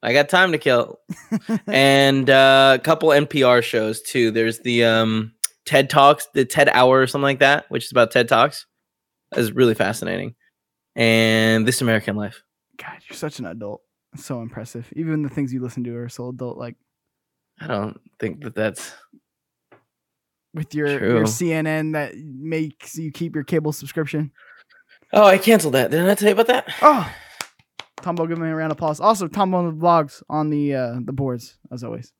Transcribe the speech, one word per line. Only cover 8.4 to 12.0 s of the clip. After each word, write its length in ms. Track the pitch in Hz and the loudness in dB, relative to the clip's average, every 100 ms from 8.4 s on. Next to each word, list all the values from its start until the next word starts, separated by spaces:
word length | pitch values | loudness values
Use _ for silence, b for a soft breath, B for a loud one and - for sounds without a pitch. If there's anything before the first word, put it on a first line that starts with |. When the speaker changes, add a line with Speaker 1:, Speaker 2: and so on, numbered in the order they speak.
| 139 - - _ _ _ _ _ _ | 2 -2 -20 _ _ _ _ _ _
Speaker 1:
It's 160 | - 113 | -4 -4
really 240 | 113 123 | 2 0
fascinating. 600 | 110 98 110 87 92 98 117 _ _ _ _ _ | 2 -2 -4 -6 -8 -8 -14 _ _ _ _ _
And 720 | - 117 113 113 110 110 113 110 | -2 2 2 2 2 2 2 0
This 140 | 123 | -2
American 360 | 123 110 | 0 -2